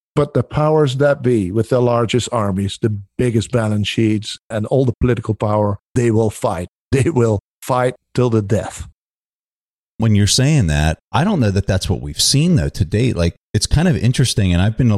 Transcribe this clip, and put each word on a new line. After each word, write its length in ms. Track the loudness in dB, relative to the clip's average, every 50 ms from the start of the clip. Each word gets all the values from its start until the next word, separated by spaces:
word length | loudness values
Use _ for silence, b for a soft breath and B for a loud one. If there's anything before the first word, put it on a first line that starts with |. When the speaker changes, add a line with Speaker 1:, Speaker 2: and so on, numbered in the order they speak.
| _ _ -2
Speaker 1:
But 180 | -2 -2 0 0
the 80 | -2 -2
powers 520 | -2 -2 -2 0 2 2 2 2 0 0 0
that 240 | 2 2 0 0 0
be, 280 | 0 0 0 0 0 -2
with 160 | -2 -2 0
the 100 | 0 2
largest 480 | 2 2 2 2 0 0 0 -2 -2 -2 -4
armies, 460 | -2 -2 -2 -2 -2 -4 -4 -4 -2
the 100 | -2 -2 -2 -4 -8 -10 _ -4
biggest 320 | -2 0 0 0 -2 0 -2
balance 360 | -2 0 0 -2 -2 -2 -4
sheets, 500 | -2 0 0 0 0 -2 -4 -8 -14 -16 _ -8
and 140 | -8 -6 -4
all 180 | -2 0 0 0
the 100 | 0 0 0
political 340 | 0 0 0 0 -2 -4 -4
power, 440 | -2 -2 -2 0 0 0 0 -2 -6 _ _ -4
they 160 | 0 0 2
will 200 | 2 2 0 0
fight. 380 | -2 -2 -4 -4 -4 -4 -8 -10 _
<laughs> 200 | _ _ -2 0
They 180 | 0 0 2
will 300 | 2 2 2 2 0 -2 -4 _ _ _
fight 340 | -6 -4 -2 0 0 -2 -2 -6 _ _ -2
till 160 | 0 0 2
the 120 | 2 0 0
death. 460 | 0 -2 -2 -4 -4 -10 -14 -16 -18 -20 _ _ _ _ _ _ _ _ _ _ _ _ _ _ _ _ _ _ _ _ -2
Speaker 2:
When 160 | 0 2 2
you're 140 | 4 2 2 2 2 2
saying 260 | 2 2 2 2 2
that, 300 | 2 2 2 0 0 -4 _ _
I 140 | -2 0 0
don't 160 | 0 2 0
know 100 | 0 0
that 160 | 0 0 0
that's 220 | 0 -2 -2 -2 -4
what 100 | -6 -4
we've 200 | -6 -8 -6 -4
seen, 340 | -2 0 2 2 2 2 2
though, 120 | 2 0 0
to 160 | -2 -4 -4
date. 320 | -2 0 -2 0 0 0
Like, 180 | 0 -2 -2 -2 _ _ _ -4
it's 140 | -4 -2
kind 220 | 0 0 2 2 2
of 80 | 2
interesting, 560 | 2 2 0 2 2 0 0 0 0 0 2 2
and 100 | 2 2
I've 140 | 0 0
been 140 | 0 2 2
a 40 | 2